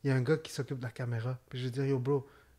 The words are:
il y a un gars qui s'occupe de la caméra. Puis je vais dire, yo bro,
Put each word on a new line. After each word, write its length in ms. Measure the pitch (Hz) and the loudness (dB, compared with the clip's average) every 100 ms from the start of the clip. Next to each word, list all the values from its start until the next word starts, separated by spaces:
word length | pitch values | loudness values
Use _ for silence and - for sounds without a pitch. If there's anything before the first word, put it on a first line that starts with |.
il 60 | 143 | 2
y 40 | |
a 20 | 131 | 2
un 60 | |
gars 160 | 123 156 | 4 2
qui 140 | 156 | 0
s'occupe 280 | - 131 135 | -6 -4 -6
de 40 | |
la 60 | 120 | -6
caméra. 480 | - 120 117 120 127 - | -4 -2 -2 -2 -4 -8
Puis 100 | 127 | -6
je 60 | 127 | -4
vais 60 | |
dire, 140 | 123 135 | 0 2
yo 140 | 135 | 2
bro, 260 | 123 143 - - - | 2 0 0 -12 -20